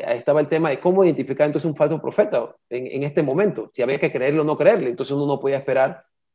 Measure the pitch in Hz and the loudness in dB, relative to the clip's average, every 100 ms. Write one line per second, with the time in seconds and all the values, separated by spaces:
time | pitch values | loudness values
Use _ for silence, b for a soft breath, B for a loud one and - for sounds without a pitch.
0 | - 120 - 147 143 160 160 131 180 190 | -6 -2 0 2 2 0 0 0 2 4
1 | 185 135 123 135 151 151 160 143 151 160 | 4 2 -4 0 0 0 -4 0 0 0
2 | 131 - - 123 117 - _ 127 127 135 | 0 0 0 -2 -4 -10 _ -10 -8 -6
3 | 143 156 143 147 208 117 101 - 123 139 | -2 -2 0 0 0 -2 -8 -4 -2 0
4 | 160 135 131 156 151 151 156 233 131 120 | -2 0 0 0 0 2 4 4 0 -4
5 | - 143 143 139 139 135 135 131 135 - | -4 -2 -2 -2 -2 -2 0 0 0 -2
6 | _ _ _ | _ _ _